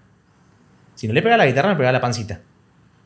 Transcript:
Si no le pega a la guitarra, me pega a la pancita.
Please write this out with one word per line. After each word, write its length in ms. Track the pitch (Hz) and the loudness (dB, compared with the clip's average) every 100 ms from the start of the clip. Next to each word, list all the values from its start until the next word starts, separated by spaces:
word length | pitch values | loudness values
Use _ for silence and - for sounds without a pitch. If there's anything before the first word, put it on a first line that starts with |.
| _ _ _ _ _ _ _ _ _ - | _ _ _ _ _ _ _ _ _ -10
Si 100 | 110 | -2
no 80 | |
le 80 | 123 | 0
pega 140 | 226 233 | 2 2
a 20 | |
la 80 | 147 | 2
guitarra, 220 | 135 190 | 2 0
me 60 | 170 | 0
pega 140 | 127 | 0
a 20 | |
la 80 | 127 | 0
pancita. 400 | 123 110 101 92 - _ _ _ _ _ | -2 -4 -8 -10 -14 _ _ _ _ _